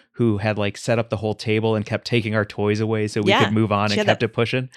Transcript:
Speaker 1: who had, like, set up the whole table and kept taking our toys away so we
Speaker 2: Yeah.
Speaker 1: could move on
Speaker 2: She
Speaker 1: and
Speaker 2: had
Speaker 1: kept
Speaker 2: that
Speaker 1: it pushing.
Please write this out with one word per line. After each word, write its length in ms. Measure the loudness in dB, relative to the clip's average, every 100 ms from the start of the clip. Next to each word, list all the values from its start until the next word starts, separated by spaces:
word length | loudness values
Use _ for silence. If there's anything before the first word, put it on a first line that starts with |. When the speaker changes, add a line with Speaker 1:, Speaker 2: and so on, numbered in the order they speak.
| _ 0
Speaker 1:
who 240 | 2 2
had, 180 | 0 0
like, 180 | -2 -4
set 220 | -2 -2
up 100 | 0
the 60 | -4
whole 160 | -4
table 400 | -4 -2 0 2
and 120 | 0 -2
kept 200 | -6 0
taking 300 | -2 0 -2
our 80 |
toys 380 | -2 -2 0 0
away 260 | 0 -2 -2
so 140 | 0
we 80 | 2
Speaker 2:
Yeah. 160 | 2 2
Speaker 1:
could 80 |
move 180 | 2 2
on 160 | 2 0
Speaker 2:
She 40 |
Speaker 1:
and 60 | 0
Speaker 2:
had 80 | 0
Speaker 1:
kept 120 | 0
Speaker 2:
that 60 | 0
Speaker 1:
it 80 |
pushing. 360 | 0 -2 -2 -6